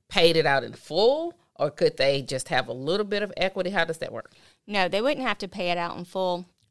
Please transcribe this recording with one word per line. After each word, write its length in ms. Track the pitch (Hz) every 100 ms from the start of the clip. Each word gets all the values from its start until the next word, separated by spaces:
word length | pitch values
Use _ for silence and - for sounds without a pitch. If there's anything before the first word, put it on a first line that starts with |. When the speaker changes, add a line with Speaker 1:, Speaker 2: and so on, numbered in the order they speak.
| _
Speaker 1:
paid 280 | 196 170 160
it 120 | 147
out 160 | 135
in 100 | 117
full, 640 | - - 156 226 294 339 - _ -
or 140 | 147
could 260 | - 165 -
they 280 | 135 139
just 260 | 127 131 -
have 180 | 131 120
a 60 |
little 320 | 120 139 196 208
bit 160 | 202
of 100 | 202 -
equity? 320 | 185 196 180
How 160 | 196 165
does 140 | 160
that 120 | -
work? 220 | 113 - _ _ _ -
Speaker 2:
No, 180 | 202 180
they 140 | 190
wouldn't 240 | 254 285 247
have 140 | 202
to 80 | 196
pay 240 | - 175
it 80 | 175
out 180 | 170 -
in 80 | 175
full. 400 | 190 185 175 180 _ _